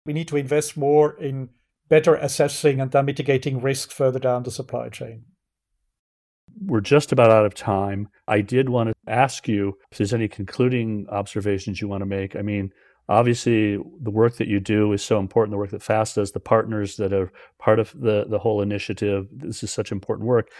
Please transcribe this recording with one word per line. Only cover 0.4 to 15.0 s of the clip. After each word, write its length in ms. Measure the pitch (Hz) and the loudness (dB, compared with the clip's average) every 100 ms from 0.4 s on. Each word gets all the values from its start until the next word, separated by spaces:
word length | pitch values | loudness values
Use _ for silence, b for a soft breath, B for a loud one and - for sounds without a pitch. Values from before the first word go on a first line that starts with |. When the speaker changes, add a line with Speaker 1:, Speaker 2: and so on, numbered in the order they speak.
| 139 151 151 - | 0 0 0 -2
Speaker 1:
more 380 | 143 147 151 151 | 2 4 4 0
in 300 | 156 135 131 _ _ _ - | -8 -8 -10 _ _ _ 2
better 280 | 156 156 151 | 4 6 4
assessing 640 | 143 - 139 - 151 135 | 2 0 0 2 2 2
and 80 | 135 | 2
then 160 | 139 139 | 2 2
mitigating 560 | 143 139 135 143 131 | 0 0 0 0 -2
risk 300 | 127 135 - | -2 -2 -6
further 260 | - 135 127 | 0 0 2
down 240 | 127 123 | 0 -2
the 80 | 123 | -4
supply 400 | 117 127 123 117 | -8 -8 -8 -8
chain. 360 | 113 117 113 113 _ _ _ _ _ _ _ _ _ _ _ _ - 196 | -12 -14 -14 -20 _ _ _ _ _ _ _ _ _ _ _ _ -12 -2
Speaker 2:
We're 160 | 120 | -2
just 300 | 101 143 147 | 4 2 4
about 180 | 127 117 | 6 6
out 160 | 110 104 | 8 4
of 80 | |
time. 560 | - - 98 101 98 104 _ - | 0 -2 -2 -2 -4 -8 _ -2
I 140 | 107 | 0
did 280 | 101 123 131 | 2 0 2
want 200 | 120 113 | 0 -2
to 60 | 110 - | -4 -2
ask 400 | 113 131 - - | 2 2 0 -2
you 300 | 104 101 95 _ | -2 -2 -6 _
if 80 | - | -4
there's 160 | 101 117 | -2 -2
any 120 | 110 | -4
concluding 760 | - 98 - 127 127 113 107 98 | -6 -8 0 0 0 -2 -6 -6
observations 720 | 101 101 110 101 98 98 98 | -6 -6 -4 -2 -2 -4 -6
you 80 | 104 | -6
want 140 | 98 | -6
to 60 | 98 | -4
make. 280 | 98 95 - | -6 -6 -6
I 60 | |
mean, 300 | 104 104 98 b b b - | -4 -4 -6 b b b 0
obviously, 680 | 104 120 120 - 113 107 101 - - | 2 4 2 0 2 2 -2 -8 -10
the 100 | 113 | -4
work 240 | 107 117 120 | 2 2 0
that 100 | - | -2
you 120 | 101 | -2
do 340 | 98 107 104 | 0 2 2
is 100 | 101 | 0